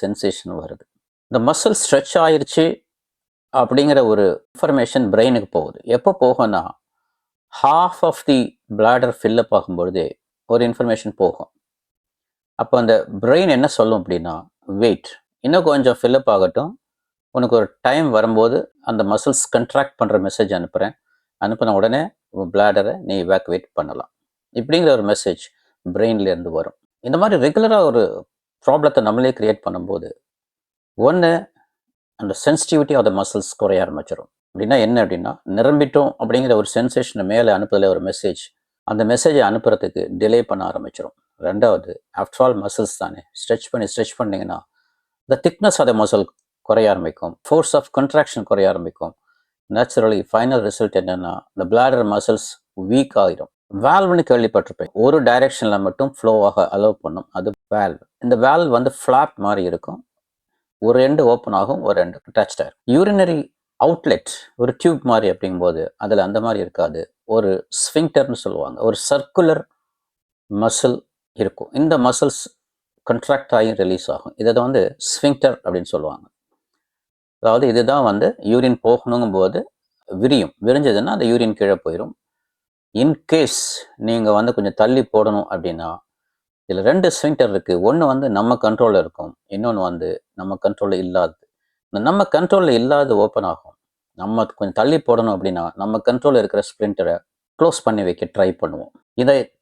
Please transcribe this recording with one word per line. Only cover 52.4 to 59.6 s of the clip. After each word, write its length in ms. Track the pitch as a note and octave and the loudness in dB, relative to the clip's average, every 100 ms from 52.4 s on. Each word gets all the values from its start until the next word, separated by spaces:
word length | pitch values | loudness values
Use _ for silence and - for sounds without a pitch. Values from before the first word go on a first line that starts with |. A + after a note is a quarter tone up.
| - - _ F#2+ | -6 -18 _ -12
weak 300 | F#2+ C3 C3+ | -2 0 2
ஆயிடும். 340 | A2 F#2 F2+ - _ _ | 2 2 0 -10 _ _
வால்வ்னு 480 | G2 C3 F#3+ F#3+ F3 - | -2 2 2 4 2 2
கேள்விப்பட்டிருப்பேன், 600 | A#2+ A2+ G#2 - - E2 | 2 2 0 -2 -8 -8
ஒரு 300 | G#2 B2 D3+ | 0 4 4
டைரக்ஷன்ல 580 | A#2+ B2 C3 - A2 G2+ | 4 4 2 0 -2 -2
மட்டும் 340 | F#2+ - C#3 - | -2 -2 -4 -2
ஃப்ளோ 240 | A2+ A2 | 0 2
ஆக 240 | G2+ G2+ F2 | 2 2 0
அலோவ் 200 | G2+ G#2+ | 2 0
பண்ணும், 360 | - D#2 F2+ - | 0 -6 -10 -10
அது 220 | F#2+ G2+ G2 _ | -8 -8 -8 _
வால்வ். 280 | G#2 G2 D2+ _ _ | -2 -2 -6 _ _
இந்த 180 | A#2+ A#2+ | 0 2
வால்வ் 320 | C3 D#3+ D#3+ | 4 4 2
வந்து 220 | A#2+ C3 | 2 0
ஃப்ளாப் 440 | - - B2+ D3+ | -2 2 2 2
மாதிரி 280 | - G2+ G2+ | -2 -2 -2